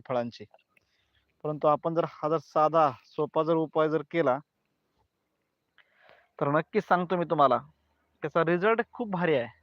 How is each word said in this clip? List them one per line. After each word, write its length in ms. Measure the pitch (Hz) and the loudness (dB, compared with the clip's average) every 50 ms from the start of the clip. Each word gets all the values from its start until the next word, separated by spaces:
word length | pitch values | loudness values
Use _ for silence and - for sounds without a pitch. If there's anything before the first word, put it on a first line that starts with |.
| - | -10
फळांची. 380 | - 127 120 120 120 - - 107 _ _ _ _ _ _ _ _ _ _ _ _ _ _ _ _ _ _ _ - | -4 -4 -4 -4 -4 -8 -14 -20 _ _ _ _ _ _ _ _ _ _ _ _ _ _ _ _ _ _ _ -6
परंतु 240 | 151 151 143 - | -6 -6 0 2
आपण 280 | 151 147 143 - 165 165 | 2 2 2 0 -2 -2
जर 100 | 170 165 143 | -2 -2 -4
हा 180 | - - 156 151 | -6 -6 -4 -2
जर 80 | 160 151 - | -2 -2 -4
साधा 460 | - - 160 151 156 151 165 156 139 117 - _ | -2 0 2 2 4 4 4 2 2 0 -4 _
सोपा 380 | _ - - 151 - - 160 156 | _ -6 -6 -6 -2 -2 -2 0
जर 120 | 160 170 | 0 0
उपाय 340 | 165 160 147 - 160 156 156 | 0 -2 -2 -2 0 0 0
जर 120 | 156 156 143 - | 0 -4 -4 -4
केला, 260 | - 170 151 131 123 143 - _ _ _ _ _ _ _ _ _ _ _ _ _ _ _ _ _ _ _ _ _ _ _ _ _ _ _ - _ _ _ _ - - _ _ _ _ - | -2 0 2 2 0 0 -4 _ _ _ _ _ _ _ _ _ _ _ _ _ _ _ _ _ _ _ _ _ _ _ _ _ _ _ -20 _ _ _ _ -20 -20 _ _ _ _ -4
तर 120 | 151 143 | -4 0
नक्कीच 360 | 147 160 165 _ - 214 - | 0 0 -2 _ -4 -4 0
सांगतो 300 | - 185 175 180 170 190 | 2 0 0 2 -2 -2
मी 80 | 175 170 151 | -4 -2 -2
तुम्हाला, 280 | 170 147 143 127 120 117 - - _ _ _ _ _ _ _ _ _ - - | 2 4 4 4 4 0 -2 -8 _ _ _ _ _ _ _ _ _ -12 -10
त्याचा 200 | 147 - 170 160 | -4 -2 0 0
रिझल्ट 360 | 160 175 175 185 220 226 226 226 _ | 2 0 0 0 0 0 0 -4 _
खूप 180 | - - 247 208 | -8 -10 -8 -6
भारी 260 | 190 170 180 165 151 | -4 -4 -2 0 0
आहे. 120 | 123 117 117 - _ | 0 -2 -6 -12 _